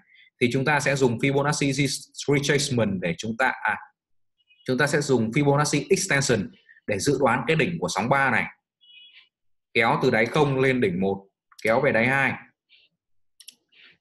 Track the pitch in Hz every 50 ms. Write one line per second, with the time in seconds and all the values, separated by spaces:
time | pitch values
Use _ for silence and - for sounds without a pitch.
0 | _ _ _ _ _ _ _ _ 127 120 120 135 131 156 151 143 139 139 139 135
1 | 135 123 120 113 - 139 139 139 139 147 143 - 147 139 135 139 143 127 - -
2 | - - - - - - 147 143 143 - 147 135 143 - 131 120 110 101 98 90
3 | 90 85 85 - - 113 113 113 131 123 - - - 110 101 - - - _ _
4 | _ _ _ _ _ _ _ _ _ _ _ _ _ - 131 127 151 139 151 151
5 | 139 139 131 117 110 110 120 151 143 143 139 143 147 147 - 143 - - 196 185
6 | - - 147 139 139 - 120 104 95 - - _ _ _ _ _ _ - 107 98
7 | - 143 143 127 139 120 117 131 - 151 160 160 127 95 85 82 87 85 - 95
8 | 107 127 139 139 139 131 117 101 85 - - _ _ _ _ _ _ - - -
9 | - - - - - _ _ _ _ _ _ _ _ _ - 117 113 117 143 143
10 | - 127 117 107 113 110 - 160 147 143 139 131 131 135 131 123 120 98 87 90
11 | 95 98 98 98 - _ _ _ _ _ _ - - 107 113 117 147 135 110 113
12 | 113 127 135 139 135 123 95 - - _ _ _ _ _ _ _ _ _ _ _
13 | _ _ _ _ _ _ _ - - - - _ _ _ _ _ - - _ _